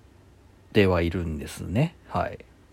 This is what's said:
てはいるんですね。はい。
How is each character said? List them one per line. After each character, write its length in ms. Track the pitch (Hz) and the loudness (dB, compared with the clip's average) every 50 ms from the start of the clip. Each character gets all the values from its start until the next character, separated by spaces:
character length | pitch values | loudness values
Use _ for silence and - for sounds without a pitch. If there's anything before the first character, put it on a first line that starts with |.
| - - - - - - - - - - - - - - | -20 -20 -20 -20 -20 -20 -20 -20 -20 -20 -20 -20 -20 0
て 160 | - 110 98 92 | 4 4 4 6
は 120 | 90 85 | 4 2
い 80 | 85 85 | 2 0
る 160 | 95 92 85 | -2 -2 -4
ん 140 | 85 78 71 | -4 -6 -6
で 80 | 71 | -8
す 140 | - - - | -10 -12 -12
ね。 340 | 90 85 87 123 160 165 - - - - | -8 -4 0 0 0 0 -2 -10 -16 -6
は 180 | - - - | -4 -4 -4
い。 180 | - - - - - - - - _ | -4 -6 -10 -16 -20 -20 -20 -20 _